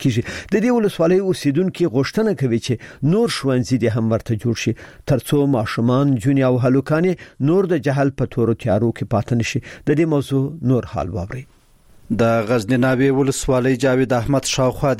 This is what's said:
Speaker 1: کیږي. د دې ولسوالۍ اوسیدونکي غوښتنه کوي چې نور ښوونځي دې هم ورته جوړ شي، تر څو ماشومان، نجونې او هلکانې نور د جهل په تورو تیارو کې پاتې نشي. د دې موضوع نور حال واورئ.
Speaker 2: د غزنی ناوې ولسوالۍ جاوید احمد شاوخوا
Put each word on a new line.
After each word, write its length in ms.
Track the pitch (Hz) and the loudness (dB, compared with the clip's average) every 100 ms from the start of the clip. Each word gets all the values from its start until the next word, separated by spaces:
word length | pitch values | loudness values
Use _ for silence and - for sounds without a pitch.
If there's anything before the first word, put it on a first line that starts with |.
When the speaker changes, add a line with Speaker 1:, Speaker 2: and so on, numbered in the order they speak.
Speaker 1:
کیږي. 200 | 139 117 - - - | 0 -2 -4 -12 -2
د 20 | 208 | 0
دې 60 | 240 240 | 2 2
ولسوالۍ 420 | 208 - 165 185 | 0 0 2 2
اوسیدونکي 680 | 190 170 143 143 185 - 170 117 | 2 -2 0 0 -2 0 0 0
غوښتنه 360 | 135 - 220 170 | -2 0 -2 0
کوي 160 | 135 113 - | 0 -2 -2
چې 80 | 117 - - 139 | -6 -6 -4 0
نور 140 | 202 233 - | 2 0 -2
ښوونځي 380 | 135 127 120 127 | 0 0 0 0
دې 80 | 113 113 | 0 0
هم 160 | 113 | 0
ورته 220 | 110 - 113 | -2 -2 -2
جوړ 120 | 120 113 - | -2 -2 -4
شي، 100 | 113 - - - | -4 -12 -16 -2
تر 100 | 139 - | -2 0
څو 180 | 147 143 127 | 0 2 0
ماشومان، 580 | 110 - 117 127 143 | -2 0 2 2 2
نجونې 280 | 127 120 135 127 | 2 2 2 2
او 40 | 127 127 | 2 2
هلکانې 460 | 131 135 156 185 170 - - 135 | 2 0 0 0 -2 -10 -4 2
نور 220 | 185 185 | 2 2
د 80 | 170 143 | 0 0
جهل 260 | 135 139 135 | 0 0 0
په 120 | 123 - | -4 0
تورو 240 | 113 113 117 | 0 0 0
تیارو 260 | 98 117 - | 2 0 -2
کې 80 | 104 101 | -2 -2
پاتې 160 | - 120 | 0 -2
نشي. 200 | 107 120 - - - | -2 -4 -8 -8 -2
د 40 | 151 | 0
دې 80 | 165 | 2
موضوع 300 | 147 135 135 139 160 123 | 0 0 -2 -2 -4 0
نور 200 | 123 - | 0 -2
حال 140 | 85 71 | -6 -6
واورئ. 120 | 98 90 64 - _ _ _ _ - - 113 | -6 -8 -10 -14 _ _ _ _ -20 -6 0
Speaker 2:
د 20 | 117 113 107 | 2 2 0
غزنی 280 | 123 101 127 | -2 0 0
ناوې 340 | 131 127 139 135 | 2 2 2 2
ولسوالۍ 580 | 135 135 - 127 127 127 | 0 -2 0 0 2 0
جاوید 300 | 135 127 127 | 2 2 2
احمد 360 | 123 113 139 - | 0 0 -2 -2
شاوخوا 380 | - 127 - 143 123 | 0 0 0 -2 2